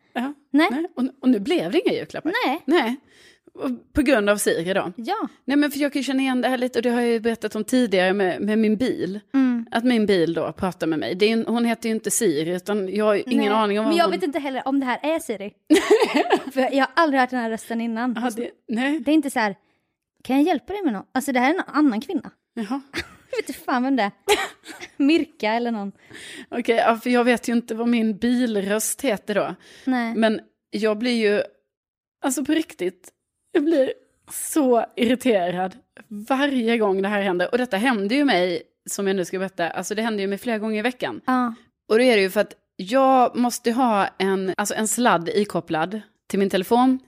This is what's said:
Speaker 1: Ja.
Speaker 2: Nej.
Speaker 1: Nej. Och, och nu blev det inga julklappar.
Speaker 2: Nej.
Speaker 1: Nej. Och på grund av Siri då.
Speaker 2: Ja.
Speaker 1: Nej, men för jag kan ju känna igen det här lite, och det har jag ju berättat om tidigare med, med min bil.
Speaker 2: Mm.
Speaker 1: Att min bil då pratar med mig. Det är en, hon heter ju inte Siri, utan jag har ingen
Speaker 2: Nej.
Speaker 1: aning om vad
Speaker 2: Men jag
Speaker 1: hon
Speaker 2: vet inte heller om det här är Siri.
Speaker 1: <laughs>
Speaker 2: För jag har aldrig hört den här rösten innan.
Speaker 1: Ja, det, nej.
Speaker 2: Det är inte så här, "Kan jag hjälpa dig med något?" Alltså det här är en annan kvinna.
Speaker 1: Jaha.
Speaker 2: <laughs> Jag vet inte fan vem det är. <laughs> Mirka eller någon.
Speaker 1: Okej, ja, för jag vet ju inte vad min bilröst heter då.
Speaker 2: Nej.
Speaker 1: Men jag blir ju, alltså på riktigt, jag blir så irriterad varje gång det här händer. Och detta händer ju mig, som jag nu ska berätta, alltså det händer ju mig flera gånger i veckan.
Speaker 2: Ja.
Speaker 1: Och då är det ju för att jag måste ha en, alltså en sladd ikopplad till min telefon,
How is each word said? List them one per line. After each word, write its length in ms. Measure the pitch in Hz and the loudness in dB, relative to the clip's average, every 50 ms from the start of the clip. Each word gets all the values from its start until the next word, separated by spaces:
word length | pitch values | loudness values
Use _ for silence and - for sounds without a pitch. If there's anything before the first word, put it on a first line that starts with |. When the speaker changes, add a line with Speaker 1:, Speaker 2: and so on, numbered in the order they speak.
| _ _ - | _ _ -8
Speaker 1:
Ja. 200 | 240 240 277 294 - _ _ | -6 -6 -6 -8 -12 _ _
Speaker 2:
Nej. 160 | - 285 320 349 | 2 2 2 2
Speaker 1:
Nej. 160 | 240 285 330 359 - | 2 -2 -4 -6 -4
Och, 80 | - 247 262 - _ | -4 -4 -4 -4 _
och 80 | - 254 | 2 2
nu 100 | 247 202 | 2 2
blev 320 | 196 269 359 311 165 170 | 2 0 0 0 0 0
det 160 | 214 349 - 403 | 0 0 0 0
inga 100 | 160 123 | 0 -2
julklappar. 340 | - - - - - 311 392 494 494 | -4 -6 -8 -6 -4 -2 -2 0 0
Speaker 2:
Nej. 160 | 302 262 339 - | -2 -2 -2 -2
Speaker 1:
Nej. 300 | - 311 349 254 220 247 302 - _ _ _ - - _ _ _ _ - | 0 2 2 2 0 -2 -4 -8 _ _ _ -20 -20 _ _ _ _ -12
Och 400 | - - 269 247 233 - _ - | -8 -6 -6 -6 -8 -10 _ -2
på 80 | 302 | 0
grund 280 | 294 269 277 220 202 202 | 2 2 2 2 4 2
av 80 | 208 202 | 2 2
Siri 360 | - - 135 147 165 180 196 | 0 0 0 0 0 -2 -2
då. 200 | 196 123 165 185 | -2 -2 -4 -6
Speaker 2:
Ja. 320 | - 226 262 392 427 349 - - _ _ | -10 -6 -6 -4 -4 -6 -8 -10 _ _
Speaker 1:
Nej, 120 | - 277 285 | -2 2 2
men 140 | 294 294 | 2 0
för 80 | 285 269 | 0 -2
jag 140 | 294 285 - | -2 -2 -2
kan 60 | 294 | -2
ju 40 | 247 | -4
känna 180 | 262 277 269 | -2 -2 -2
igen 200 | 269 269 254 254 | 0 0 0 0
det 80 | 240 254 | 0 0
här 80 | 254 247 | 0 0
lite, 220 | 247 254 254 233 | -2 -2 -2 0
och 40 | 226 | 0
det 60 | 247 | 0
har 120 | 233 247 | 0 0
jag 80 | 240 233 | 2 0
ju 100 | 233 226 | 0 0
berättat 360 | 208 233 226 - - 214 - | 0 -2 -2 -2 -4 -6 -6
om 80 | 214 214 | -6 -4
tidigare 500 | - 262 254 247 214 190 185 180 190 185 | 0 2 2 2 2 2 2 2 2 2
med, 280 | 202 196 180 160 - | 2 0 0 0 -2
med 160 | 208 202 214 226 | -2 0 2 2
min 180 | 220 208 214 - | 4 2 2 2
bil. 420 | 262 226 - - 139 180 190 208 - _ - | 0 -2 -2 -2 -4 -6 -6 -8 -8 _ 0
Speaker 2:
Mm. 320 | 269 262 254 247 233 226 - | 2 2 2 0 -2 -4 -4
Speaker 1:
Att 120 | - 226 226 | -4 0 2
min 220 | 254 247 226 214 | 2 2 4 4
bil 280 | 202 202 180 160 160 165 | 4 4 2 2 2 0
då 180 | 165 151 - - | -2 -4 -4 -4
pratar 340 | - - 185 175 - 170 160 | -4 -4 -4 -4 -4 -4 -4
med 120 | 160 151 | -2 -2
mig. 160 | 104 117 165 | -4 -4 0
Det 100 | 180 208 | 2 2
är 80 | 220 226 | 2 4
en, 120 | 226 226 | 2 0
hon 200 | - 220 240 240 | 0 0 0 0
heter 240 | 233 226 226 - 233 | 0 -2 -2 -2 -4
ju 60 | 226 | -4
inte 160 | 220 - 202 | -4 -4 -4
Siri, 440 | - - 240 190 151 143 160 170 180 | -2 0 2 2 2 0 0 -2 -4
utan 400 | 180 180 208 208 214 190 190 185 | -4 -4 -4 -2 -2 -2 -2 -2
jag 100 | 208 214 | 0 2
har 100 | 214 208 | 2 2
ingen 220 | 196 - - 247 226 | 0 0 0 0 0
Speaker 2:
Nej. 100 | 214 208 | 2 2
Speaker 1:
aning 320 | 214 220 214 208 202 208 | 2 2 2 0 0 0
om 60 | 220 | 0
vad 60 | - | 2
Speaker 2:
Men 60 | 330 339 | 2 2
jag 80 | 339 | 2
Speaker 1:
hon 60 | 330 | 2
Speaker 2:
vet 120 | 349 - 370 | 0 -2 -4
inte 160 | 302 262 330 | -4 -4 -4
heller 280 | 277 285 269 247 - 269 | -4 -6 -6 -6 -4 -2
om 120 | 269 277 | -2 0
det 60 | 269 | 0
här 140 | 254 240 233 - | -2 -4 -4 -2
är 160 | 294 320 320 | -2 -2 -2
Siri. 340 | - - 226 190 196 214 - _ _ - 302 381 - - 415 480 466 | -4 -6 -8 -8 -10 -12 -14 _ _ 2 4 4 4 4 4 4 4
Speaker 1:
<laughs> 480 | - - 285 359 - 427 - - 269 | 2 2 0 2 2 0 0 0 -2
Speaker 2:
För 100 | - 262 254 233 - | -2 0 0 2 2
jag 100 | 269 262 | 2 0
har 60 | 262 - | 2 2
aldrig 260 | - 339 311 269 269 | 2 2 4 4 2
hört 80 | 254 247 | 2 2
den 100 | 254 254 | 0 -2
här 100 | 233 226 | -4 -4
rösten 320 | 226 220 - - 233 226 | -4 -6 -6 -6 -6 -4
innan. 380 | 226 233 226 220 240 254 220 220 240 | -4 -4 -4 -4 -2 -4 -2 -2 -2
Speaker 1:
Ja, 60 | 240 214 | -4 -4
det, 160 | 220 240 370 - _ _ - | -4 -8 -8 -10 _ _ -6
nej. 320 | 226 220 262 277 294 320 | -4 -2 0 0 -2 -2
Speaker 2:
Det 120 | 233 277 | 0 2
är 40 | 302 | 4
inte 140 | 320 277 277 | 4 2 2
så 100 | - 254 | 0 -2
här, 160 | 220 208 190 - _ _ _ _ _ _ _ _ _ _ _ _ - | -2 -2 -2 -6 _ _ _ _ _ _ _ _ _ _ _ _ -4
"Kan 120 | - 254 | 0 2
jag 100 | 277 294 | 2 4
hjälpa 280 | 359 349 247 - - 370 | 2 2 0 -2 -6 -8
dig 80 | 415 392 | -8 -6
med 100 | 294 220 | -6 -8
något?" 160 | 190 - _ | -8 -8 _
Alltså 200 | - 262 - - | -6 -4 -2 0
det 80 | 254 254 | 0 2
här 140 | 247 269 330 | 2 2 2
är 40 | 381 | 0
en 60 | - - | -4 -4
annan 340 | - 277 302 277 208 214 | 0 2 4 4 2 0
kvinna. 300 | - - 392 254 - - - _ _ _ _ | -4 -6 -6 -6 -8 -10 -16 _ _ _ _
Speaker 1:
Jaha. 280 | 240 214 196 254 277 262 _ - | -8 -8 -6 -6 -8 -8 _ -10
Speaker 2:
<laughs> 80 | - - - - - _ _ | -10 -10 -10 -14 -20 _ _
Jag 60 | - 466 | -8 -6
vet 120 | - - | -6 -6
inte 120 | 277 - | -10 -10
fan 220 | - - 294 247 247 | -6 -2 -2 0 0
vem 120 | 262 277 | 0 0
det 80 | 247 202 | 0 0
är. 80 | 202 - _ _ - 415 403 392 - - _ | -2 -4 _ _ 0 0 0 -2 -4 -10 _
<laughs> 400 | - - - - - - _ - | -20 -20 -18 -18 -18 -12 _ 0
Mirka 560 | 285 277 320 330 302 - _ - - 214 220 | 2 4 4 2 2 -2 _ -6 -4 -2 -2
eller 180 | 233 240 233 | -2 -2 -4
någon. 200 | 233 208 202 196 - _ _ - - - - - - - - - | -4 -6 -6 -8 -10 _ _ -20 -20 -20 -18 -18 -18 -18 -16 -10
Speaker 1:
Okej, 260 | - 240 240 - 226 | -8 -4 0 0 2
ja, 200 | 226 - 214 233 | 2 4 2 2
för 140 | 220 - 247 | 0 0 0
jag 140 | 247 247 233 | 2 2 4
vet 260 | 254 240 220 - - | 4 2 0 0 0
ju 40 | 233 | -2
inte 220 | 233 226 - 226 | -2 -2 -2 -4
vad 120 | 220 233 240 | -4 0 0
min 300 | 240 233 220 220 214 175 | 2 2 2 0 0 0
bilröst 840 | 240 240 247 240 254 233 220 202 185 196 208 220 226 - - - | 0 0 0 2 0 0 0 -2 -2 0 -2 -2 -2 -4 -6 -4
heter 340 | - 269 208 185 - - 208 | -2 -2 -2 -2 -4 -4 -2
då. 200 | 196 147 143 180 - _ - - - - | -2 -2 -2 -4 -10 _ -20 -20 -10 -4
Speaker 2:
Nej. 280 | 262 254 247 233 226 233 | -2 -2 -2 -2 -2 0
Speaker 1:
Men 240 | 214 226 220 220 - - _ _ _ _ _ | 2 2 2 2 0 -6 _ _ _ _ _
jag 280 | - 208 208 220 214 208 | -6 -2 0 0 0 0
blir 140 | 247 254 240 226 220 202 208 | -2 -2 0 2 2 2 2
ju, 100 | 202 - - _ _ _ _ _ _ _ _ _ _ _ _ _ _ - | 0 0 -4 _ _ _ _ _ _ _ _ _ _ _ _ _ _ -4
alltså 220 | 277 262 311 262 | -4 -4 -2 -2
på 60 | 294 | -2
riktigt, 580 | 311 320 320 - - - 349 370 370 _ - - - _ _ _ _ _ _ _ | 0 -2 -2 -4 -8 -8 -6 -6 -6 _ -14 -20 -20 _ _ _ _ _ _ _
jag 120 | - 359 294 | -2 0 0
blir 300 | 320 330 285 262 269 - - _ _ _ _ _ - | 2 2 2 2 0 -2 -8 _ _ _ _ _ -18
så 540 | - - - - - 320 277 254 240 226 - - _ | -14 -12 -10 -4 0 2 2 4 4 2 2 -2 _
irriterad 800 | - 247 247 262 - - 254 220 190 170 180 175 180 185 190 - - _ _ _ - - - | -2 0 0 0 0 2 2 2 2 2 0 -2 -2 -4 -6 -6 -10 _ _ _ -20 -20 -18
varje 720 | 214 208 214 - 269 262 285 285 277 254 226 220 233 233 | -16 -12 -6 -2 -2 0 0 0 0 0 0 2 2 2
gång 240 | 214 202 190 196 | 2 2 0 0
det 60 | 196 196 | 0 0
här 120 | 214 202 | -2 -2
händer. 300 | 196 202 175 175 180 - | 0 0 0 0 0 0
Och 60 | - 240 | 0 -2
detta 200 | 247 247 - 190 | -2 -2 -2 0
händer 380 | 220 269 247 208 196 202 233 | 0 0 0 0 0 0 0
ju 100 | 285 294 | 2 2
mig, 360 | 269 214 175 180 185 175 151 - _ _ _ _ - | 2 2 2 2 0 -2 -4 -6 _ _ _ _ -10
som 180 | - - 202 196 | -6 -4 -2 -2
jag 80 | 190 | -2
nu 100 | 190 175 | -2 -2
ska 140 | 170 - 185 | -4 -4 -6
berätta, 300 | 190 185 - - 170 160 | -6 -6 -4 -4 -4 -4
alltså 260 | - - 185 - 214 | -4 -6 -8 -6 -6
det 60 | 202 | -4
händer 200 | 226 233 220 202 | -4 -4 -4 -4
ju 60 | 190 196 | -4 -4
mig 100 | 202 196 | -4 -6
flera 200 | - 247 226 214 | -4 -4 -4 -4
gånger 220 | 208 220 214 214 | -4 -4 -4 -2
i 20 | |
veckan. 400 | 214 254 247 - - - 110 - - | -2 -4 -4 -4 -6 -8 -8 -6 -4
Speaker 2:
Ja. 280 | - 262 254 247 240 226 - _ _ _ _ _ - | -2 0 0 0 -2 -6 -10 _ _ _ _ _ 2
Speaker 1:
Och 80 | 214 226 | 4 4
då 60 | 254 | 6
är 120 | 254 233 | 6 6
det 60 | 208 | 4
ju 80 | 190 190 | 4 2
för 120 | 190 220 | 2 0
att 120 | 202 - - - _ _ _ | -2 -2 -4 -20 _ _ _
jag 600 | - 185 180 233 269 269 269 269 254 247 - - | -12 -6 0 2 4 6 6 6 6 4 4 2
måste 360 | - 247 240 - - - 247 | 0 0 0 -2 -2 -2 -2
ha 360 | 233 247 269 240 214 196 185 - - - | 0 2 2 2 2 2 0 0 -2 -2
en, 360 | 185 196 190 190 190 190 170 - | 0 0 0 0 -2 -2 -2 -2
alltså 180 | 208 202 - | -4 -4 -4
en 120 | - 214 - | -4 -4 -2
sladd 420 | - 233 247 233 185 170 170 165 | -2 0 2 4 4 2 2 0
ikopplad 720 | - 196 208 208 - 175 160 - 165 156 160 185 208 214 208 _ _ _ _ - | 0 0 0 0 -2 -4 -4 -4 -2 -2 -2 -4 -6 -8 -12 _ _ _ _ -4
till 120 | - 196 | -2 0
min 100 | 202 196 | 0 0
telefon, 500 | 202 190 185 - 233 240 254 262 262 262 - | 0 -2 0 2 4 4 4 4 2 0 -2